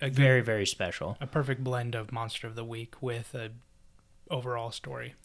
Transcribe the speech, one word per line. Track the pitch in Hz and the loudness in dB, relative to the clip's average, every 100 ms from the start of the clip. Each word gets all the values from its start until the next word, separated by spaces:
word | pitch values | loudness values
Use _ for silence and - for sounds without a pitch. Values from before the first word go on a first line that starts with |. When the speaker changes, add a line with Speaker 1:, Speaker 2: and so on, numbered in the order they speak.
Speaker 1:
a | 139 | 0
good | |
Speaker 2:
very, | 131 139 127 | 6 8 8
very | 117 110 101 | 6 2 2
special. | - 92 - 76 101 | 0 -2 -2 -4 -4
Speaker 1:
a | 135 | -2
perfect | 160 135 127 | 0 0 0
blend | 127 123 120 | 0 -2 -2
of | 117 107 | -4 -4
Monster | 113 113 - 117 | -6 -6 -6 -8
of | |
the | 113 | -8
Week | 117 113 117 - | -8 -8 -10 -6
with | 127 117 117 | -4 -4 -6
a | 127 110 117 - _ - - _ - - | -8 -8 -12 -20 _ -20 -20 _ -20 -6
overall | 147 123 120 117 | -4 -2 -4 -4
story. | - - 131 120 - | -8 -8 -8 -10 -12